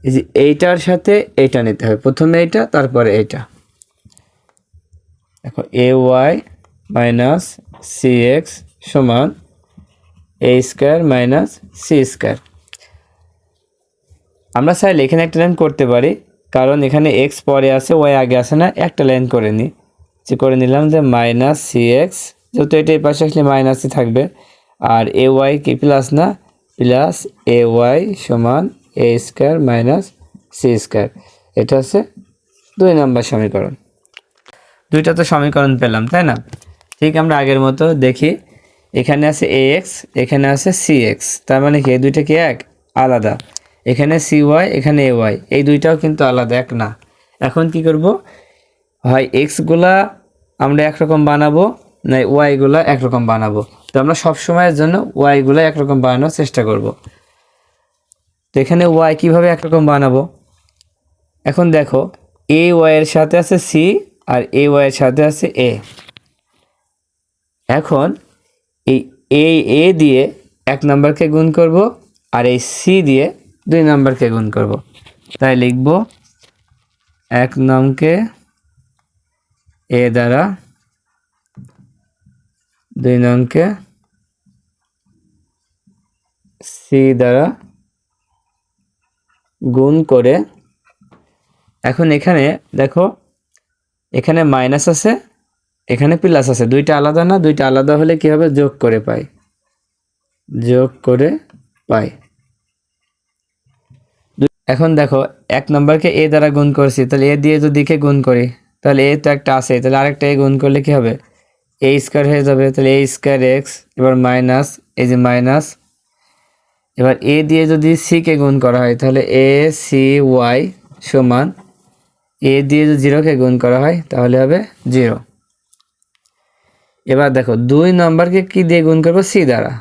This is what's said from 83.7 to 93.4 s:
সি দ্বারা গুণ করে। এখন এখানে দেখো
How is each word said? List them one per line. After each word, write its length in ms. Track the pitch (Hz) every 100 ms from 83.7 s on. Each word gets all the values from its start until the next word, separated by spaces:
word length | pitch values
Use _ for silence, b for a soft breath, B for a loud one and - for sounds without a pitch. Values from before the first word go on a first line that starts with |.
| 202 - _ _ _ _ _ _ _ _ _ _ _ _ _ _ _ _ _ _ _ _ _ _ _ _ _ _ _
সি 400 | - - - 135 135 120
দ্বারা 260 | 123 127 156 - - _ _ _ _ _ _ _ _ _ _ _ _ _ _ _ _ _ _ _
গুণ 340 | 131 123 135 156 156
করে। 240 | - 123 160 - _ _ _ _ _ _ _ _ _ _ _ _ _
এখন 240 | 123 123 165
এখানে 320 | 147 180 170 139 - _ -
দেখো 300 | 135 - - - _ _